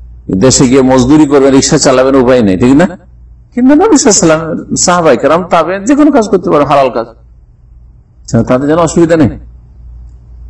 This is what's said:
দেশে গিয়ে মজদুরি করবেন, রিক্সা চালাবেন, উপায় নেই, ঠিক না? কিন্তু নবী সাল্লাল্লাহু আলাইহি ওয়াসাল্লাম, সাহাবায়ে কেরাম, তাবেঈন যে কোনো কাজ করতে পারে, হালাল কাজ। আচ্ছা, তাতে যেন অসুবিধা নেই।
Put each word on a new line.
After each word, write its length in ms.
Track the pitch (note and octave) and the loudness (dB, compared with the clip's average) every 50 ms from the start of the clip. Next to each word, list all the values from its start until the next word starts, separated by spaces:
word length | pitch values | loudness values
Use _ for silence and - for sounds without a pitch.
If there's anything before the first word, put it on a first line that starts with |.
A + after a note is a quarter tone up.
| - - - - - - | -20 -20 -20 -18 -10 -8
দেশে 380 | - F#2 A2 C3 B2 - D3 A#2+ | -4 0 0 0 2 2 0 2
গিয়ে 140 | B2+ C#3 | 2 2
মজদুরি 440 | B2+ C3 C3 C3 A#2+ B2 D3+ D#3 D3+ | 2 2 2 2 2 2 2 2 2
করবেন, 240 | C#3 C#3+ C#3+ C3+ C#3 C3 | 2 2 2 2 2 2
রিক্সা 240 | C3+ - - D#3+ D3 | 2 2 0 -2 0
চালাবেন, 360 | - D3+ B2+ B2+ C3 C3+ C3+ | 0 0 2 2 2 2 2
উপায় 280 | C3+ B2 B2 C3 B2+ | 2 2 2 2 2
নেই, 140 | A2+ G2+ F#2 | 2 0 0
ঠিক 160 | F2 A#2+ B2 C#3 | 0 0 2 2
না? 120 | D3 F3 - - - - - - - - - - - - _ - | 2 2 0 -4 -8 -20 -20 -20 -20 -20 -20 -20 -20 -20 _ -6
কিন্তু 200 | B3 B3 C4 D4 | 0 2 2 2
নবী 220 | D4 F#4+ A4+ G4 | 2 2 2 0
সাল্লাল্লাহু 280 | C4 - A#3 G3 - - | 0 0 0 0 0 0
আলাইহি 240 | E3 D#3 D#3+ E3 D#3+ | 0 0 -2 -4 -6
ওয়াসাল্লাম, 280 | E3 D4 - - - | -10 -10 -10 -8 -8
সাহাবায়ে 400 | C#3+ - F#3 F3 F3 E3 D#3 B2+ | -4 -2 -2 -2 0 2 0 0
কেরাম, 280 | G#2+ C3 C3+ D#3 F3 F#3 | 0 0 0 -2 -2 -2
তাবেঈন 400 | E3+ - E3+ D#3 D#3+ F#3 G3+ G3 | -2 -2 -2 -2 -2 -6 -4 -2
যে 100 | A3 D4 | -2 0
কোনো 180 | C4+ D4+ D#4 | 2 2 2
কাজ 160 | C4 C4+ G#3+ F#3+ | 2 0 -2 -2
করতে 220 | G#3+ F3+ - - | -4 -4 -2 -2
পারে, 140 | - G3 F#3+ | -2 0 0
হালাল 260 | C#3 D3+ C#3+ C3+ B2+ | 0 0 0 0 0
কাজ। 160 | A2+ A#2 A2+ A2+ A2+ - - - - - - _ _ _ _ - - - - - - - _ _ _ - | -2 -6 -8 -10 -14 -20 -20 -20 -20 -20 -20 _ _ _ _ -20 -20 -20 -20 -20 -20 -20 _ _ _ -20
আচ্ছা, 200 | - - - A#2 | -10 -4 -4 -2
তাতে 240 | A2+ - B2+ B2+ C#3+ | -2 -2 -2 -2 -2
যেন 120 | C#3+ D#3 E3+ | -2 -2 0
অসুবিধা 380 | E3+ D#3 - F3 E3+ D#3+ E3 | -2 -2 0 0 0 2 2
নেই। 120 | D#3+ D3 - C#3+ A#2 - - - - - - - - - - - - - - - - - - - - - - | 0 0 0 -2 -6 -16 -20 -20 -20 -20 -20 -20 -20 -20 -20 -20 -20 -20 -20 -20 -20 -20 -20 -20 -20 -20 -20